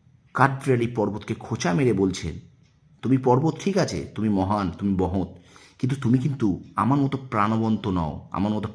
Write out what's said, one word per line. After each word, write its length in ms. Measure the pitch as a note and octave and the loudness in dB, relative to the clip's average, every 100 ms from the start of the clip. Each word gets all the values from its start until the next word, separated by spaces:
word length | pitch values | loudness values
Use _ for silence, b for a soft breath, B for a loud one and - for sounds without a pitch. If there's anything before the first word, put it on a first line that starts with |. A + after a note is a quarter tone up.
| _ _ _ | _ _ _
কাঠবিড়ালি 540 | - C3 C3 - B2 A#2 | 2 2 2 0 0 0
পর্বতকে 480 | A#2 G#2 G#2 - A2 | 0 -2 -2 -6 -8
খোঁচা 380 | - A2 F3+ | -6 -4 0
মেরে 200 | E3+ B2+ | 2 2
বলছেন, 460 | G2 F#2+ F2+ D#2+ - - _ _ _ _ _ | 4 2 0 -6 -10 -14 _ _ _ _ _
"তুমি 160 | - C3 | 0 2
পর্বত 400 | B2+ B2 D#3+ D#3 | 4 4 4 0
ঠিক 180 | - G3 | -2 0
আছে, 280 | D3+ F2 - - | 0 -2 -8 -4
তুমি 140 | G#2+ | 0
মহান, 420 | G2 F#2+ G#2 F#2+ | 2 2 0 -2
তুমি 200 | E2 G2+ | -2 0
মহৎ, 360 | F#2+ F2+ F#2 F2+ - b b b b | 0 0 -2 -4 -8 b b b b
কিন্তু 160 | B2+ C3+ | -4 -2
তুমি 160 | A2+ B2+ | 2 2
কিন্তু 460 | D3 C3 A2 E2+ - - | 2 0 0 -2 -4 -2
আমার 240 | G#2+ C#3+ | 2 2
মতো 180 | C3+ C3+ | 2 -2
প্রাণবন্ত 680 | C3 A2 G#2 A2+ A2+ G#2+ G#2+ | -4 0 2 2 2 0 0
নও, 400 | F#2 D#2 E2 - | 0 -2 -4 -8
আমার 200 | - G2 | -4 -2
মতো 180 | G#2+ G2+ | -2 -6